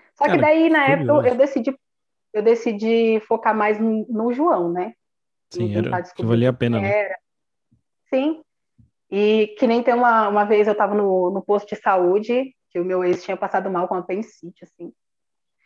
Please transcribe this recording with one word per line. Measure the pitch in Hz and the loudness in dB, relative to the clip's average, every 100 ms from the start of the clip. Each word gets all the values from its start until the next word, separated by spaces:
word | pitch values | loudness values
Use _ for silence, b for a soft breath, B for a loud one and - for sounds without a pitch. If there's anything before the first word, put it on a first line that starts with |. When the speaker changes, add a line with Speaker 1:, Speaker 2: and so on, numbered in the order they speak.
| _ - | _ -4
Speaker 1:
Só | 285 | 0
que | 240 | 2
Speaker 2:
Cara, | |
Speaker 1:
daí, | 302 320 330 | 4 4 4
na | 320 277 | 4 4
época, | 277 139 | 2 2
eu, | 294 | 2
Speaker 2:
curioso. | 247 | 2
Speaker 1:
eu | 240 | 2
decidi, | 277 262 233 262 _ _ _ _ _ | 0 0 -4 -8 _ _ _ _ _
eu | 214 | -2
decidi | 214 233 233 208 220 226 226 220 - | 2 2 0 -2 0 2 2 0 0
focar | 226 226 220 | -2 0 0
mais | 214 214 | 0 0
no, | 226 220 214 | 0 -2 -4
no | 214 233 | -4 -4
João, | 247 330 214 175 | 0 0 0 0
né? | 175 196 - _ _ _ _ _ - | -4 -6 -10 _ _ _ _ _ -6
Em | 113 | -4
Speaker 2:
Sim, | |
Speaker 1:
tentar | 104 - 180 | -2 -2 -4
Speaker 2:
era, | |
que | 170 | -8
Speaker 1:
descobrir | - 113 | -6 0
Speaker 2:
valia | 117 123 | 2 2
a | |
Speaker 1:
o | 123 | 0
que | |
Speaker 2:
pena, | 120 117 | -2 -2
né? | 101 101 | -2 -2
Speaker 1:
era. | 196 190 _ _ _ _ _ _ _ _ - | -4 -8 _ _ _ _ _ _ _ _ -4
Sim. | 262 285 311 - _ _ _ _ _ - | -2 -2 -4 -10 _ _ _ _ _ -8
E | 196 208 220 214 - | 0 2 2 0 0
que | 240 | 0
nem | 233 | 2
tem | 240 | 0
uma, | 240 240 226 208 | 2 2 2 2
uma | 208 208 | 0 2
vez | 214 208 | 2 2
eu | 208 | 0
tava | 202 208 | 0 0
no, | 202 185 180 | 0 0 0
no | 196 | -4
posto | 190 208 202 208 | -2 -4 -4 -6
de | |
saúde, | 220 190 180 196 220 247 269 _ _ | 0 2 2 0 0 -4 -4 _ _
que | 180 | -6
o | 180 | -4
meu | 185 | -2
ex | 180 180 | 0 -2
tinha | - 185 | -4 -6
passado | 196 190 190 | -4 -4 -2
mal | 180 180 | -4 -4
com | 185 | -4
apendicite, | 175 190 226 _ 170 - | -6 -8 -8 _ -20 -20
assim. | 180 - 170 - _ _ _ _ _ _ | -20 -20 -20 -20 _ _ _ _ _ _